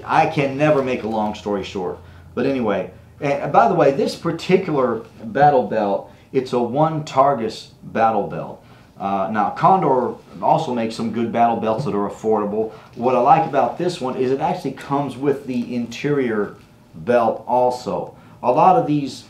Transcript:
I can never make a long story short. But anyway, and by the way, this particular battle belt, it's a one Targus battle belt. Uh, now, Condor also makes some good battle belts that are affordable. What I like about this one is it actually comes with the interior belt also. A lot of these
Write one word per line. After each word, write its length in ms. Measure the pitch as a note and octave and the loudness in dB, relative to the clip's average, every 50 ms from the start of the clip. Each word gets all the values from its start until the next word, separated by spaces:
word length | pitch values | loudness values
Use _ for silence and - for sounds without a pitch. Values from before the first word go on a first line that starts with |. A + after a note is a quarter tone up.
| - | -8
I 220 | - B2+ D3 D#3+ | -2 0 2 2
can 320 | D#3 - D3+ C#3 C3+ C3 C3+ | 2 0 0 -2 -2 0 0
never 240 | D3+ D3+ D3+ C#3 | 2 2 2 2
make 220 | B2+ B2+ B2+ A#2 G#2 | 2 0 -4 -4 -4
a 40 | G#2+ | -4
long 280 | A2+ G#2+ G#2 G#2+ G#2+ | -4 -2 -2 -4 -4
story 280 | - - G#2+ G#2 G2 F#2 | -6 -6 -4 -4 -4 -4
short. 360 | - - G2 F#2 F2 F2 - - - - - - - - | -6 -8 -6 -6 -6 -8 -10 -14 -20 -20 -20 -20 -10 -6
But 140 | A#2+ B2 C#3 | -2 -2 0
anyway, 440 | C3+ C3 A#2 G#2+ G2 F#2+ F2+ - - - - - - - | 0 0 0 0 0 -2 -2 -6 -10 -18 -20 -20 -14 -6
and 320 | D3 - - - - D3 - | -4 -2 -2 -2 -2 2 4
by 140 | - - A3 | 4 4 4
the 80 | F3+ | 4
way, 160 | D#3+ D3+ C#3 | 4 4 4
this 240 | C3+ - A3+ - - | 4 2 0 -2 -4
particular 880 | - - E3+ D#3 D#3+ - - - F#3 - - D3+ C3+ B2+ A#2+ A2 A2 - - - - A2+ | -4 -4 -4 -4 -4 2 2 2 2 2 0 0 0 0 0 0 -4 -8 -12 -16 -16 -14
battle 440 | A2+ G2+ C3+ D3 D3 C#3 B2+ G#2 G2 | -6 2 4 6 6 6 4 2 2
belt, 440 | A#2 A2 G#2 G2+ G2 - - - - - - _ | 0 0 0 0 0 -2 -4 -8 -16 -20 -18 _
it's 220 | - C3+ B2+ - B2+ | -2 -2 -2 0 0
a 60 | B2 | -2
one 460 | A#2+ A2+ A#2 D3 D#3 D#3+ D#3+ D3+ - | -2 0 0 2 2 2 0 -2 -6
Targus 680 | - - C3 C3+ C#3+ C#3 A#2+ A2+ A2 - - - - - - - | -2 2 2 4 4 2 0 -2 -6 -6 -8 -14 -20 -20 -20 -18
battle 420 | - - A2 A2+ A2+ A2 G#2 F#2+ | -8 -2 0 2 2 2 0 -2
belt. 400 | E2 F2 D#2+ D#2 - - - - - - - - - _ - | -4 -6 -8 -10 -10 -12 -16 -20 -20 -20 -20 -20 -20 _ -8
Uh, 320 | - G2 G2 G2 F#2+ - | -4 -2 -2 -2 -2 -2
now, 200 | A2 G#2+ G2+ - | 0 0 0 0
Condor 640 | - - D#3+ F3 F#3+ F3+ E3 C#3+ C3 B2 A#2 G#2+ - - - - - F2 | 0 2 4 4 4 4 4 2 2 2 0 -2 -4 -8 -14 -20 -12 -4
also 320 | G2 A#2+ D#3 D3+ - C3 B2 | 0 0 0 0 0 -2 -4
makes 220 | A#2+ A2+ A2 - | -4 -4 -4 -4
some 160 | - A2+ A2+ | -6 -6 -4
good 200 | G2 A#2 A#2 A2 | -2 -2 -4 -2
battle 260 | F#2+ A#2 A#2 A#2+ A#2 G#2 | 0 2 2 2 2 0
belts 280 | G2+ A2 A2 - - | -2 -2 -2 -2 -2
that 80 | G#2+ F#2+ | -2 -2
are 160 | G2+ G2+ F#2+ | -2 -2 -4
affordable. 600 | - - - A2 A2 G#2 G#2 G2+ G#2 A2 A2 A2 - - - - - | -6 -4 0 0 2 2 0 -2 -2 -2 -4 -4 -6 -12 -20 -18 -10
What 200 | A2+ A#2 B2+ C3 | -4 -2 0 2
I 40 | - | 2
like 280 | C#3 - - - - - | 4 4 4 4 2 2
about 300 | C#3 C3+ A#2+ A#2+ - - | 0 0 0 0 -2 -2
this 240 | E3+ F3+ F3 - | -4 -4 -2 -4
one 160 | B2+ B2+ - - | -4 -6 -2 -2
is 140 | C3 B2 | 0 0
it 100 | C3+ C3+ | 0 0
actually 300 | D#3 F3 C#3+ - - C#3 | 0 -2 -4 -4 -6 -8
comes 440 | C3 - - - C#3+ C#3 C#3+ C3 - | -8 -8 -6 -4 -2 -2 -2 -4 -6
with 300 | A#2+ C3+ D3 C3+ C#3 - | -2 -2 -2 -2 -2 -4
the 300 | B2 B2+ B2 A#2 - B2 | -4 -4 -4 -4 -4 -4
interior 800 | A#2+ A#2+ A2+ - - - D3 D3 C#3 C3 A#2 A2 G#2+ G2+ F2 F2 - - - - - - _ - | -4 -6 -6 -6 -6 -2 -2 0 0 0 0 0 -2 -2 -4 -6 -12 -20 -20 -20 -20 -20 _ -18
belt 500 | E2 D#2 A#2 A#2+ A#2+ A#2 A2 A2 - - - | -8 -2 2 2 4 4 2 0 -2 -2 -2
also. 680 | A#2+ B2 B2 B2 B2 - - G2+ F#2 F2 - - - - - - - - - | 0 2 2 2 0 -2 -4 -6 -6 -4 -6 -8 -12 -18 -20 -20 -16 -2 0
A 80 | A#2 | 2
lot 240 | B2+ D3+ E3 F#3 F3+ | 4 6 6 6 6
of 120 | E3 D3+ C#3+ | 4 2 2
these 340 | D3+ D3 C#3 B2 A#2 - - - | 0 -2 -2 -4 -8 -12 -16 -16